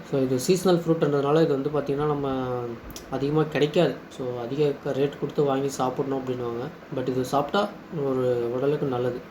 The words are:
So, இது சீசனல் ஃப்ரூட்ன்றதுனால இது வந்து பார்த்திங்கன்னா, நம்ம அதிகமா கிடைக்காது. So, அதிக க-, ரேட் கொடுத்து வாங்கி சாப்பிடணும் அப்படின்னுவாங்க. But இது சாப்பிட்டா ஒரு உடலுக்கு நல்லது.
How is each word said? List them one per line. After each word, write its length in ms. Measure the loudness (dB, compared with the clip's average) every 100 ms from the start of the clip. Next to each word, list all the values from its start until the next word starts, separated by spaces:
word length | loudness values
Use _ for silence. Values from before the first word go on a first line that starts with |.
So, 180 | -2 0
இது 180 | 2 0
சீசனல் 400 | 2 2 4 4
ஃப்ரூட்ன்றதுனால 600 | 4 2 4 2 4 4
இது 120 | 4
வந்து 160 | 2 0
பார்த்திங்கன்னா, 380 | -2 -2 0 0
நம்ம 200 | 0 0 -2 -2 -4 -4 -8 -12 -14 -8
அதிகமா 320 | -2 0 2
கிடைக்காது. 520 | 2 2 2 4 2 0 -12
So, 300 | -10 -6 -6
அதிக 320 | -6 0 0
க-, 200 | 0 -4
ரேட் 280 | 0 0 -2
கொடுத்து 240 | -6 0
வாங்கி 260 | 2 2 0
சாப்பிடணும் 500 | 0 -2 0 -2 -2
அப்படின்னுவாங்க. 460 | -2 -4 -4 -4 -8 -10 -8
But 160 | -6 -2
இது 180 | -2 2
சாப்பிட்டா 360 | 0 2 0 0 -4 -10 -4 0
ஒரு 460 | 2 2 2 0
உடலுக்கு 320 | 0 2 2 0
நல்லது. 340 | 0 -2 -2 -10